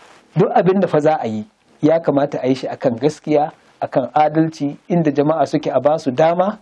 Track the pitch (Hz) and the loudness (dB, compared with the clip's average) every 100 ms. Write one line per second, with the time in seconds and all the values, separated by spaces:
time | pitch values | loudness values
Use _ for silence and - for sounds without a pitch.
0 | - - _ 156 202 233 180 190 180 151 | -20 -20 _ -2 2 2 2 2 2 2
1 | 151 156 113 107 107 _ _ _ 147 165 | 2 0 -4 -8 -10 _ _ _ 2 2
2 | 160 139 143 147 127 131 - 123 139 117 | 0 0 0 -2 -2 -2 -4 -4 -4 0
3 | 147 - 160 147 156 - _ - 107 147 | -2 -4 -2 0 0 -6 _ -10 -4 -4
4 | 123 151 151 156 160 - 143 147 - 170 | 0 2 2 2 0 -2 -8 -6 -2 0
5 | 156 139 147 160 143 151 151 131 143 160 | 0 0 0 0 -2 -2 -2 0 2 0
6 | 139 127 160 170 190 214 | -2 0 2 2 -2 -6